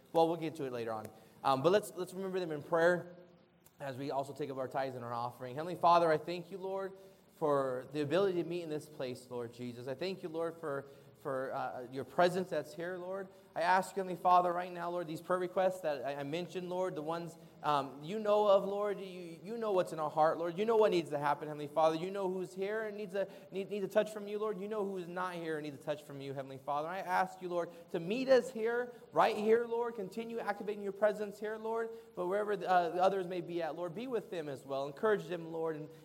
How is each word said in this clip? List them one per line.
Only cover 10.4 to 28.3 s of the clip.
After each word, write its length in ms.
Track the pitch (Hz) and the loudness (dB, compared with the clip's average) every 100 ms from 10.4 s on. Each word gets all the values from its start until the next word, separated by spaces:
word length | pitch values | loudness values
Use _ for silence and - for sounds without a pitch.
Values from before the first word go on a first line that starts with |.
| 165 165 | -4 -4
for, 260 | 156 139 139 - - - | -6 -6 -6 -16 -20 -10
for, 280 | 147 131 131 123 | -4 -4 -2 -4
uh, 260 | 127 104 123 | -4 -6 -8
your 120 | 131 | -8
presence 480 | 123 - 180 180 180 | -2 4 4 4 -2
that's 220 | 156 143 | -4 -4
here, 240 | - 170 185 | -8 -8 -8
Lord. 260 | 180 196 190 - - - | -8 -8 -10 -16 -12 -2
I 60 | |
ask, 340 | 170 185 190 190 | 4 4 4 -2
Heavenly 220 | 185 175 | -4 0
Father, 320 | 180 180 180 | 8 8 8
right 180 | 175 180 | 2 -4
now, 180 | 175 170 | -6 -4
Lord, 160 | 175 165 | -4 -4
these 140 | 160 | -6
prayer 180 | - 180 | 0 0
requests 400 | 180 190 185 185 | 2 2 2 2
that 240 | 156 143 127 | -2 -2 -2
I, 100 | 143 | -4
I 40 | |
mentioned, 460 | 143 165 175 185 180 | -4 -4 -4 -6 -4
Lord, 240 | 180 185 | -2 -2
the 80 | 151 | -2
ones, 360 | 151 170 170 - - - | -4 -4 -6 -12 -20 -6
um, 280 | 147 147 135 135 | 0 0 0 -8
you 160 | 151 214 | -6 -2
know 260 | 208 208 208 | 4 6 8
of, 200 | 196 196 | 6 6
Lord. 340 | 202 208 185 | 0 -2 -4
You, 380 | 190 180 175 165 | -8 -12 -12 -12
you 160 | 165 233 | -10 -6
know 140 | 214 | 0
what's 220 | 190 175 | 2 0
in 60 | 160 | -2
our 100 | 151 | -2
heart, 280 | 156 156 143 | 6 6 6
Lord. 200 | 170 170 | -2 0
You 80 | 220 | 2
know 100 | 226 | 6
what 160 | 208 | 6
needs 180 | 180 147 | 4 0
to 60 | 143 | 0
happen, 300 | 147 147 151 | 2 0 -2
Heavenly 220 | 147 147 | -6 -2
Father. 220 | 151 160 160 | 4 4 4
You 160 | 180 | -2
know 180 | 202 190 | -2 -2
who's 240 | 185 180 | -2 -6
here 300 | 185 190 220 | -6 -4 -4
and 140 | 214 208 | -6 -8
needs 180 | 208 196 | -6 -4
a, 120 | 185 - - | -4 -6 -10
need, 180 | 185 196 | -8 -4
needs 140 | 202 185 | -4 2
a 20 | |
touch 260 | 214 214 | 2 2
from 140 | 214 202 | -2 -8
you, 120 | 208 | -4
Lord. 200 | 214 185 | -4 -4
You 80 | 202 | -4
know 180 | 220 196 | -4 -2
who's 220 | 190 170 | -4 -6
not 260 | 180 185 175 | -6 -4 -4
here 200 | 165 156 | -4 -4
and 80 | |
needs 180 | 151 135 | -6 -8
a 20 | |
touch 200 | - 147 | -6 -6
from 160 | - 139 | -6 -12
you, 140 | 139 | -8
Heavenly 260 | 135 135 135 147 | -8 -8 -10 -4
Father. 240 | 143 160 | -4 -2
I 100 | 190 | -6
ask 420 | 175 185 185 - | 0 0 0 -2
you, 60 | 180 | -4
Lord, 220 | 175 170 - - | -2 -4 -8 -8
to 60 | 180 | -6
meet 260 | 165 240 | -2 -2
us 240 | 262 | 6